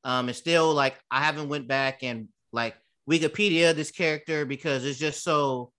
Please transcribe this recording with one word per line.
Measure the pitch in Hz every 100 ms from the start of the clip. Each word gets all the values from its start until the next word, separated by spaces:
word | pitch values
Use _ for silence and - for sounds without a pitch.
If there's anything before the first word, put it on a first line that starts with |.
Um, | 131 127 123
and | 120
still, | 165 165 160
like, | 147 135 - _
I | 135
haven't | 147 147 147
went | 147 123
back | 135 135 131
and, | 127 117 104 _ _
like, | 113 117 - _ _ -
Wikipedia | 160 151 180 208 165 170 156
this | 151
character | - 165 151 160 156 139
because | 135 160 135 131
it's | 131
just | 151 147
so | - 151 139 127 123